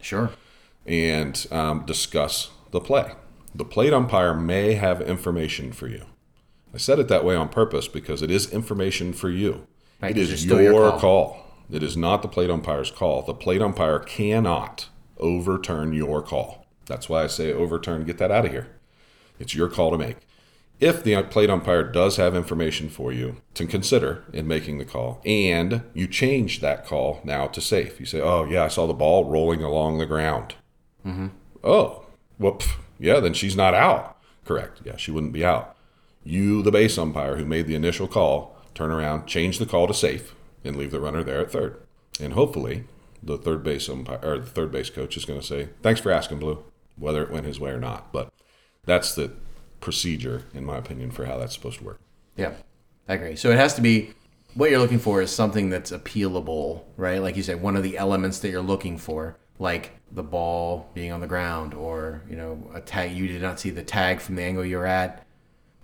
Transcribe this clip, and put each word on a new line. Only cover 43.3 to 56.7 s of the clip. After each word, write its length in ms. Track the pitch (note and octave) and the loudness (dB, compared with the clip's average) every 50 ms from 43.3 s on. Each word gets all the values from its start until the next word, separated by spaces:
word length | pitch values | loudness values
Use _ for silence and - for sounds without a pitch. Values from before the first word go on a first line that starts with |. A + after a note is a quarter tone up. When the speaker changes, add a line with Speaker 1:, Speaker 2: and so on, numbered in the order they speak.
| D2 C#2 | -8 -4
Speaker 2:
third 240 | - E2+ D#2+ D2+ D2+ | -2 -2 -4 -2 -2
base 240 | D#2 D2 C2+ - - | -4 -4 -4 -4 -8
umpire, 300 | C2 C2+ B1 B1+ C2 B1 C2+ | -8 -8 -8 -10 -10 -6 -4
or 160 | D#2 D2 C2 | -4 -4 -4
the 80 | B1 | -6
third 260 | - - F2 D#2+ D2 C2+ | -6 -6 -4 -4 -4 -4
base 160 | C2 C2 - | -6 -8 -8
coach 240 | - - - - - - | -8 -10 -10 -8 -8 -10
is 80 | - | -8
gonna 160 | - C#2+ C#2 C2+ | -8 -8 -8 -8
say, 260 | - D2 C#2+ C#2+ D#2 - - - | -6 -6 -6 -8 -8 -8 -2 2
"Thanks 180 | A2 A2+ A2+ | 2 2 2
for 100 | - G2 | 2 2
asking, 280 | F2+ D2+ - - D#2 C#2+ | 2 2 0 -2 -6 -6
Blue," 200 | D2+ D2+ D2+ D2+ - - - _ _ _ _ | -4 -4 -6 -6 -10 -16 -20 _ _ _ _
whether 260 | - D2+ D2+ D2+ D2+ D2+ | -8 -6 -4 -2 -2 -2
it 80 | - | -4
went 140 | E2+ D#2 C#2+ | -6 -8 -8
his 140 | D#2 C2+ C#2 | -8 -8 -8
way 100 | D2 C2+ | -8 -8
or 100 | C2 B1 | -6 -6
not. 320 | B1+ A#1+ A1 - - - - | -6 -8 -8 -10 -12 -8 -8
But 180 | C2 C2 - - _ _ _ _ _ _ _ _ _ _ | -8 -8 -8 -12 _ _ _ _ _ _ _ _ _ _
that's 280 | F2 F2+ F2+ - - - | 2 2 2 2 0 -4
the 180 | D#2+ C#2+ C2 - - - - - - - - - - | -4 -6 -6 -8 -10 -12 -12 -14 -14 -18 -20 -18 -12
procedure, 640 | - F2 D#2+ - - F2 D#2+ C#2 B1 B1+ A#1+ B1 B1 - - | -8 -6 -4 -2 -2 -2 -4 -4 -4 -6 -6 -8 -10 -12 -14
in 100 | C#2 C2+ | -12 -10
my 120 | C#2+ D2 | -8 -8
opinion, 340 | B1+ B1 - C2+ B1+ B1 B1 | -8 -8 -10 -10 -10 -10 -10
for 140 | B1 - B1+ | -8 -8 -8
how 140 | B1+ C2 B1+ | -6 -6 -6
that's 160 | B1 - - | -8 -8 -10
supposed 240 | - - - A#2+ - | -10 -12 -12 -12 -12
to 60 | - | -14
work. 160 | G1+ - - _ _ _ _ _ _ _ | -16 -16 -16 _ _ _ _ _ _ _
Speaker 1:
Yeah, 160 | - F#2+ - - - - - _ _ _ _ _ _ _ - | -8 -8 -8 -8 -10 -16 -20 _ _ _ _ _ _ _ -6
I 60 | F#2+ | -6
agree. 200 | F#2 F2 E2 D#2 | -4 -4 -8 -6
So 140 | - - A#2+ | 0 4 6
it 60 | A#2+ | 6
has 160 | B2+ C3+ - - | 6 6 4 4
to 40 | B2 | 4
be, 300 | A#2 A#2 A2+ G#2+ A2 - - _ _ _ _ _ _ _ - | 4 6 6 4 2 -2 -8 _ _ _ _ _ _ _ 0
what 160 | B2 C#3+ D3+ | 2 4 6
you're 80 | C#3 B2+ | 6 6
looking 200 | B2 A#2+ A#2+ A#2 | 6 4 4 2
for 240 | - G#2+ G2+ F#2+ F#2 | 2 2 2 2 2
is 80 | F#2 | 0
something 400 | - - A2 G2+ G2+ G#2+ G2 F#2 | 0 0 0 0 2 0 0 0
that's 200 | F#2 F2+ - - | -2 -4 -6 -8
appealable, 920 | F2+ F2 - - - G#2 G2+ F#2 F2+ F2+ D#2 D#2+ D#2+ D#2 C#2+ D2 | -10 -10 -10 -6 -4 -2 0 0 0 -2 -4 -4 -4 -4 -4 -4